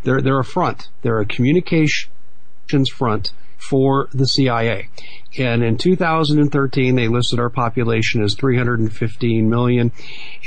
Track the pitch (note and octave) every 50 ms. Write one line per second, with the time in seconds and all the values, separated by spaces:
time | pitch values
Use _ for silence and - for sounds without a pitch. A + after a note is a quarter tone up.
0 | - C3 C3 C3+ B2+ C3+ C#3 C3+ A#2+ - - F3+ D#3+ A#2+ G2 - - - - -
1 | - A#2+ A2+ A2 G2+ G#2 - - B2 C3+ E3 F#3 F3 - E3+ D#3+ D#3 C#3+ - -
2 | - - - - - - - - - - - - - - D3+ C#3 C3 - - -
3 | C3 A2+ G#2 G#2+ G2 - - - - - - - - - C#3+ C3+ C3+ C3+ C3+ C3+
4 | - - - B2+ C3+ B2+ - C#3+ C3+ B2 A#2 A#2 A2+ A#2 G2 G2 G2 - - -
5 | - - - - - - - C3+ C3 A#2+ A#2 A#2+ A#2 A2+ A2+ - - F3+ F#3 E3+
6 | F3 E3 D#3+ D#3+ D#3 D3 D3+ D3 D3 C#3 D3 C#3+ C#3 B2+ - C#3 B2+ B2+ B2+ B2
7 | A#2 A2+ A#2 B2 A#2+ - B2+ A#2 A#2+ A#2 - C3 A#2+ A2+ - B2 A#2 A#2 A2+ A2+
8 | A2+ - - A2+ G#2 G2+ G2+ - C#3 C3 A#2+ B2+ A#2+ B2 A#2+ A2+ A2 G#2+ - -
9 | A#2 A2 - - B2 A#2 A2+ A2+ A2 A2 A#2 A#2+ B2 B2 B2 A#2+ B2 A#2+ - -
10 | - - - - - - - - -